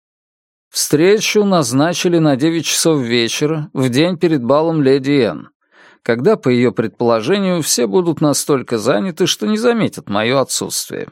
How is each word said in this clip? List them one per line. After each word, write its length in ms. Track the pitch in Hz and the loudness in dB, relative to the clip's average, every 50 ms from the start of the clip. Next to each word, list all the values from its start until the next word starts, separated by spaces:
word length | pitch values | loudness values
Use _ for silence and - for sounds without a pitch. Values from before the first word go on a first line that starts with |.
| _ _ _ _ _ _ _ _ _ _ _ _ _ _ | _ _ _ _ _ _ _ _ _ _ _ _ _ _
Встречу 720 | - - - - - 143 165 190 208 220 - - - 208 208 | -6 -6 -2 0 2 2 4 4 4 2 2 0 0 2 2
назначили 760 | 202 190 170 143 113 123 135 147 170 175 - - 180 170 170 | 2 2 2 2 2 0 0 0 0 0 -2 0 2 2 2
на 180 | 160 151 139 | 4 2 2
девять 280 | 120 143 165 165 165 147 | 2 0 0 0 -2 -2
часов 360 | - - - - 165 160 143 | -4 -2 0 2 2 2 0
вечера, 720 | 127 113 120 120 117 113 - - 151 151 160 156 151 - | 0 0 0 0 0 0 -2 -2 -2 -2 -2 -4 -6 -6
в 160 | - 139 131 127 | -4 -2 -2 0
день 300 | 117 131 160 175 185 156 | 2 2 0 0 0 0
перед 240 | - 165 160 139 | 0 0 0 0
балом 400 | 120 117 139 151 160 165 160 156 | 2 2 2 2 2 0 0 2
леди 300 | 139 131 135 139 131 143 | 2 2 2 2 2 0
Энн, 380 | 147 139 117 98 78 62 50 - _ _ _ _ _ _ - - - _ | 2 2 2 0 -2 -6 -12 -18 _ _ _ _ _ _ -20 -20 -20 _
когда, 340 | - - 117 117 131 202 220 | -4 -2 -2 2 2 2 2
по 120 | - - 135 | 2 2 0
её 240 | 123 120 123 120 | 2 2 2 2
предположению, 920 | 98 - 113 104 - - 120 117 117 113 107 139 196 208 196 185 180 170 | 0 0 -4 -4 -4 -2 -2 0 0 0 0 -2 -2 0 0 -2 -2 -2
все 240 | 147 - - - 240 | -2 -2 -2 -2 -2
будут 340 | 208 190 190 180 170 151 - | 0 0 0 0 0 -2 0
настолько 560 | 156 147 139 - - - 147 131 117 - 120 | 0 0 0 -2 -2 -2 -2 -2 -2 -4 -4
заняты, 500 | 110 101 120 156 202 202 190 160 170 190 | -2 0 0 0 0 -2 -4 -4 -2 -2
что 200 | 214 - - 214 | -2 -2 -2 -2
не 100 | 214 214 | -2 -2
заметят 520 | 214 233 247 233 226 175 110 - - - - | 0 0 0 0 0 -2 -4 -6 -8 -8 -4
моё 300 | 101 104 110 117 131 139 | -4 -2 0 0 0 0
отсутствие. 680 | 127 - - - 98 - - - - - - 50 - - | 0 -2 -4 -6 -6 -6 -8 -8 -8 -8 -10 -12 -12 -14